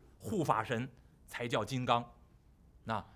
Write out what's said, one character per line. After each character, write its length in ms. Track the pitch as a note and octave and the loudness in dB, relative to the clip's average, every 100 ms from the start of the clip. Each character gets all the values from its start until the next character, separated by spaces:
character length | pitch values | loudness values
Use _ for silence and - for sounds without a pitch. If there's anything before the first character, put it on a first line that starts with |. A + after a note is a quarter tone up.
| - - | -16 -14
护 260 | - G#3+ | -4 0
法 200 | D3 A2 | 2 2
神 260 | A2 A#2 C3+ - - - - | 2 -2 -2 -8 -20 -20 -14
才 200 | - B2 | -6 -2
叫 160 | B2 | 0
金 220 | G#2+ C3 B2+ | 0 -2 2
刚。 180 | A#2+ B2 - - - - - - - | 2 2 -14 -20 -20 -20 -20 -20 -14
那 220 | - A2 - | -4 -4 -4